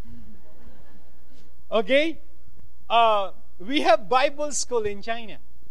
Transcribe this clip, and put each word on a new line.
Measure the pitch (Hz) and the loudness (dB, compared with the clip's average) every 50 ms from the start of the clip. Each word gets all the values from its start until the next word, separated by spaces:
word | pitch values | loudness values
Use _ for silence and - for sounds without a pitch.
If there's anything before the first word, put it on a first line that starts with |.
| - 233 240 240 233 - - - - - - - 240 233 - - - - - - - - - - - - - - - - - - - - | -2 -2 -2 -2 -2 -2 -2 -2 -2 -2 -2 -2 -2 -2 -2 -2 -2 -2 -2 -2 -2 -2 -2 -2 -2 -2 -2 -2 -2 -2 -2 -2 -2 0
Okay. | 185 220 214 180 262 285 311 330 294 - - - - - - - - - - - - - - - | 0 0 2 2 2 2 2 2 0 -2 -2 -2 -2 -2 -2 -2 -2 -2 -2 -2 -2 -2 0 2
Uh, | 214 233 233 220 214 208 196 175 - - - - - - | 4 4 6 6 4 4 2 0 -2 -2 -2 -2 -2 -2
we | 175 208 277 302 | -2 0 0 2
have | 262 370 330 311 220 170 | 4 4 4 4 4 2
Bible | 240 262 277 302 294 294 294 294 | 2 2 2 2 0 0 -2 0
school | 254 - - - 247 233 214 | 0 0 0 0 0 0 0
in | 208 202 202 | 0 -2 -2
China. | 202 226 226 233 233 185 151 - - - - - - - | -2 -2 -2 -2 -2 -4 -4 -4 -4 -2 -2 -2 -2 -2